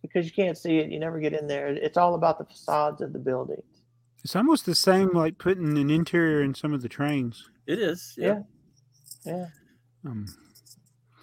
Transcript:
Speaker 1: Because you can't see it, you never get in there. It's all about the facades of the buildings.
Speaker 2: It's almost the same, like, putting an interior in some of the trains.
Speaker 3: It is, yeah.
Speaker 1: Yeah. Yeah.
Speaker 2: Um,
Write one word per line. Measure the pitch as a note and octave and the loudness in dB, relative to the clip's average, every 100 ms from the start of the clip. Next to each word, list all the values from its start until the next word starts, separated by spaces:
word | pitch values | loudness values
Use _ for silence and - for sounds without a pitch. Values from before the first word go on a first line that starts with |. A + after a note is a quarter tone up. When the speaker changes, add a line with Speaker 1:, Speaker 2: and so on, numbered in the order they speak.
Speaker 1:
Because | - F#3 E3 | -4 -2 -2
you | |
can't | - F#3 D#3+ | -2 -2 -2
see | F3 D#3+ | 0 0
it, | D#3 | 0
you | D#3 | -4
never | D#3+ E3 | -6 -4
get | D3+ | -4
in | D#3 D3 | -4 -4
there. | C#3+ C#3+ | -4 -4
It's | C#3+ D3+ F3 | -4 -2 2
all | F3 F3 | 2 2
about | E3 D#3 | 2 0
the | D#3 | -6
facades | - - D3+ D3 D3+ | -12 -2 0 0 -2
of | C3 | -8
the | C#3+ | -6
buildings. | C3 B2+ B2+ - - _ _ _ _ _ | -4 -4 -4 -10 -12 _ _ _ _ _
Speaker 2:
It's | - F3+ | -4 2
almost | C4 D#4 - | 4 4 2
the | E3+ | 2
same, | - F#3+ F#3+ | 4 6 4
like, | F3 D#3+ D#3+ | 4 2 0
putting | F3 F#3+ D#3 D3+ | 0 0 2 2
an | C#3+ | 4
interior | D#3 E3 F3 E3 D3+ | 2 2 2 4 4
in | C#3+ C3+ | 2 0
some | D3+ | -2
of | D3 | -4
the | A#2+ | -4
trains. | - C#3+ C#3+ B2 A#2 - _ - | -4 -2 -2 -4 -6 -18 _ -6
Speaker 3:
It | F3+ | -2
is, | G3 F3+ - - | 0 -2 -8 -4
yeah. | E3 G#3 G3+ _ _ _ _ _ - - - | 0 0 -4 _ _ _ _ _ -20 -16 -10
Speaker 1:
Yeah. | |
Yeah. | F3 F3 - _ _ _ _ D#3 | -8 -8 -14 _ _ _ _ -12
Speaker 2:
Um, | A2+ G2+ - _ _ _ - _ _ _ _ | -10 -10 -14 _ _ _ -20 _ _ _ _